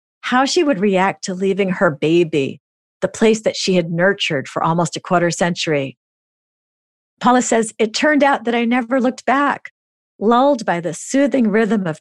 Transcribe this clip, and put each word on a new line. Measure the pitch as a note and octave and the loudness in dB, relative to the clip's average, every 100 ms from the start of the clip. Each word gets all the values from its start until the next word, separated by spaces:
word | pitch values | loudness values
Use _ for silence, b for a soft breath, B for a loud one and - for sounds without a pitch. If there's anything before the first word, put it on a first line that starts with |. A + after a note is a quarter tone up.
| _ _ | _ _
how | - B3+ | -2 0
she | C4+ F#4 | 2 2
would | D4+ G#3+ | 0 2
react | G#3 F#3+ G3 G3 | 2 2 0 -2
to | - | -8
leaving | F3+ G3 F#3+ F#3+ | -4 -2 0 -2
her | F3+ F#3 | 0 0
baby | C#3+ D3+ E3+ E3+ D#3+ C3+ - _ _ _ _ | 0 2 2 2 0 -2 -6 _ _ _ _
the | F#3 | -6
place | - A3+ A3 | 2 2 2
that | G#3 | 0
she | F#3 - | -2 0
had | F#3 E3 | 0 0
nurtured | E3+ F#3 G3 - D3+ B2+ | 0 0 0 -2 -4 -6
for | - | -4
almost | E3 E3 E3 - | -2 0 -2 -6
a | |
quarter | - F3+ E3+ | -2 0 0
century. | E3 F3 E3+ - D3 C3+ - _ _ _ _ _ _ _ _ _ _ _ _ | 0 -2 -2 -2 -2 -4 -10 _ _ _ _ _ _ _ _ _ _ _ _
Paula | - B3 | 2 2
says, | B3 A#3 A3 - | 2 0 -2 -2
"It | A3 | -2
turned | G#3+ D4+ D4+ | 0 2 4
out | C#4 C#4 | 2 2
that | A3+ | -2
I | A#3+ | -2
never | A#3 B3 A3+ C4 | 0 -2 0 0
looked | B3+ B3+ - | 0 -2 -2
back. | C4 C#4+ - - - _ _ _ _ | 0 0 -2 -8 -20 _ _ _ _
Lulled | G3 A#3 C#4 C#4 | 2 4 4 2
by | - F3 | -2 -4
the | E3+ | -4
soothing | D#3 - C4+ C#4 C4+ A3 | -8 -4 0 2 2 2
rhythm | G3+ A3+ A3 F#3 | 2 2 0 -2
of | D#3 | -6